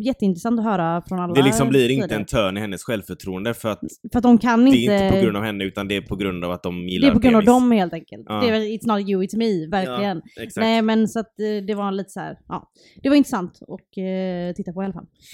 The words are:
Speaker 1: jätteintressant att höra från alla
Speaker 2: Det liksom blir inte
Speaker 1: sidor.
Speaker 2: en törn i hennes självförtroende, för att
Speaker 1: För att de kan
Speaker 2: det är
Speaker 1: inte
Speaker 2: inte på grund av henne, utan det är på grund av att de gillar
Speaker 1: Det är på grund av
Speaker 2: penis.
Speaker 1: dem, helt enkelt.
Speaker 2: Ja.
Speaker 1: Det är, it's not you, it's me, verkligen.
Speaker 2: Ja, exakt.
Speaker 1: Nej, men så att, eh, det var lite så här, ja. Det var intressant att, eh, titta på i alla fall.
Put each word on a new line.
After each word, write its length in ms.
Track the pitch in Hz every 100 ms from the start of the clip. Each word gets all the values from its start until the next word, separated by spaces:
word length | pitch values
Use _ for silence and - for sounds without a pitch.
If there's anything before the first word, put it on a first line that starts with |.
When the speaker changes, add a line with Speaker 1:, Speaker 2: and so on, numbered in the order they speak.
Speaker 1:
jätteintressant 540 | 226 254 196 175 226 233
att 40 | 220
höra 360 | 185 165 170 -
från 120 | 185
alla 140 | 175
Speaker 2:
Det 80 | 139
liksom 260 | 135 131 135
blir 200 | 135 120
inte 180 | 135 -
Speaker 1:
sidor. 120 | 107
Speaker 2:
en 60 | 101
törn 300 | 127 95 101
i 40 |
hennes 240 | 104 90
självförtroende, 720 | - 107 90 90 98 92 113
för 140 | 113 113
att 120 | 101 - - 226
Speaker 1:
För 60 | 247
att 40 |
de 160 | 240 233
kan 260 | 247 233
Speaker 2:
det 60 | 262
är 40 | 254
Speaker 1:
inte 120 | 196 202
Speaker 2:
inte 120 | 190 190
på 60 |
grund 140 | 190 101
av 60 |
henne, 220 | 110 101
utan 240 | 98 104 98
det 80 | 101
är 40 |
på 160 | - 98
grund 280 | 98 90
av 60 | 87
att 120 | 90
de 260 | 90 87 90
gillar 180 | 190 269
Speaker 1:
Det 40 |
är 20 |
på 40 | 220
grund 160 | 254 220
av 40 |
Speaker 2:
penis. 60 | 214 254
Speaker 1:
dem, 120 | 247
helt 200 | 220 170
enkelt. 300 | 165 - 104 208
Speaker 2:
Ja. 120 | 107
Speaker 1:
Det 80 | 240
är, 120 | 220
it's 260 | 214 220 226
not 220 | 208 202
you, 140 | 190
it's 120 | 190 214
me, 300 | 226 180 156
verkligen. 520 | 196 180 123 202 165 - -
Speaker 2:
Ja, 60 |
exakt. 220 | 113 202
Speaker 1:
Nej, 180 | 226 226
men 260 | 220 220 214
så 100 | 226
att, 200 | 214 -
eh, 260 | 214 208 196
det 80 |
var 180 | 202 202
lite 180 | 196 190
så 100 | 190
här, 180 | 156 147 -
ja. 220 | 185 - _ _ -
Det 60 | 269
var 80 | 294
intressant 420 | - 220 175 -
att, 340 | - 190 _ 196
eh, 560 | 185 185 185 175 175 175
titta 160 | 185
på 100 | 175
i 20 |
alla 100 | 196
fall. 120 | 165 - _ -